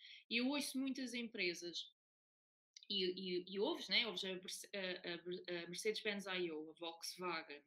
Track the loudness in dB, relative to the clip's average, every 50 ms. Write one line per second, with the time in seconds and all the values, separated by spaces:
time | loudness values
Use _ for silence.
0 | -18 -18 -16 -16 -4 2 4 4 6 6 4 2 0 0 0 0 0 2 0 -2
1 | -2 -2 -2 -2 -4 -4 0 2 2 2 2 0 -4 -4 -4 -4 -6 -8 _ _
2 | _ _ _ _ _ _ _ _ _ _ _ _ _ _ _ -16 -4 0 2 4
3 | 4 4 2 2 0 2 2 0 0 0 0 2 4 4 2 0 0 4 4 4
4 | 4 4 0 -2 -2 -2 -2 -4 -4 -8 -8 -8 -8 -6 -4 -2 0 0 -2 -2
5 | -2 -4 -4 -4 -4 -4 -4 -4 -2 -2 -2 -2 -2 -4 -6 0 0 0 0 2
6 | 0 0 0 0 -2 -2 0 0 0 0 0 -4 -6 -6 -8 -8 -6 -6 -6 -6
7 | -8 -8 -6 -2 -2 0 0 0 -2 -6 -10 -12 -12